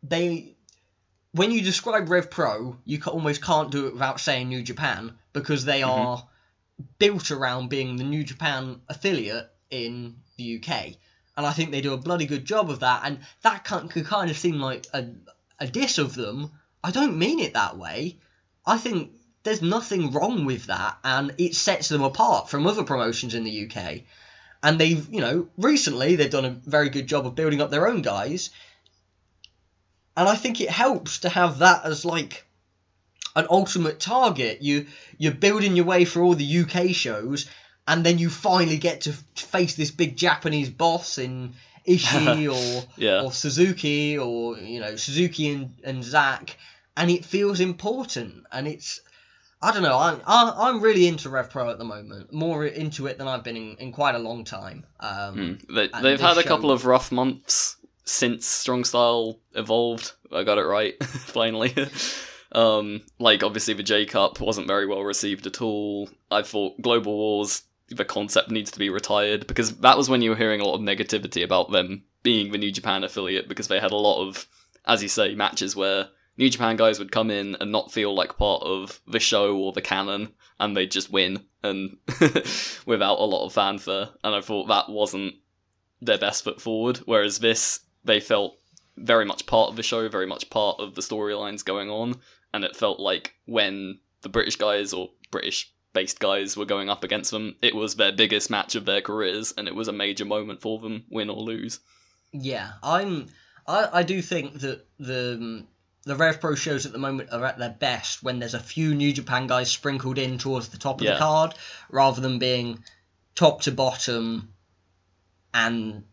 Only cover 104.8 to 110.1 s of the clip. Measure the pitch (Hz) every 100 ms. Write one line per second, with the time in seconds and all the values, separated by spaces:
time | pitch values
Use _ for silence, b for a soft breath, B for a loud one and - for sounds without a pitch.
104.8 | _ _ 131 127 123 120 117 113 - _
105.8 | _ _ - 139 160 156 160 143 - 139
106.8 | 131 117 135 135 - 120 127 - 120 101
107.8 | 139 120 - - 131 127 120 117 110 -
108.8 | 160 147 143 139 127 127 131 127 123 -
109.8 | 147 135 127